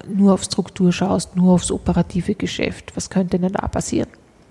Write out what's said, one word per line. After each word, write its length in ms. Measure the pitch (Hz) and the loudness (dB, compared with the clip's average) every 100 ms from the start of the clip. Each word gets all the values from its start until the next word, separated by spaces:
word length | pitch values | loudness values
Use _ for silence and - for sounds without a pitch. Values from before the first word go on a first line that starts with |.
| - | -6
nur 220 | 190 196 | 2 4
auf 80 | 190 | 4
Struktur 480 | - - 180 - 180 | 0 -4 -6 2 2
schaust, 460 | 175 190 185 - 180 | 2 0 0 -2 2
nur 160 | 180 | 4
aufs 180 | 180 - | 4 2
operative 640 | - - 175 175 175 180 | -2 0 0 0 -2 -4
Geschäft, 600 | 214 180 - - - - - | -4 -6 -4 -6 -6 -12 -12
was 120 | - | -4
könnte 300 | 185 180 180 | -2 0 0
denn 140 | 180 | 0
da 160 | 202 - | -2 -4
passieren? 400 | - - - - - _ _ _ | -6 -4 -4 -4 -10 _ _ _